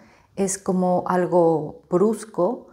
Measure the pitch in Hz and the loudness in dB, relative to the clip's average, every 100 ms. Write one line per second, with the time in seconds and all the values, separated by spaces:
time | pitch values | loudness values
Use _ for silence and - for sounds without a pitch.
0 | - _ _ - 196 - - 185 180 180 | -20 _ _ -4 -4 -4 -2 0 2 0
1 | - 180 170 175 165 160 151 - - 175 | 0 -2 2 2 2 2 -4 -12 -4 0
2 | 208 214 - - 175 247 - | 2 0 -8 -4 -2 -4 -12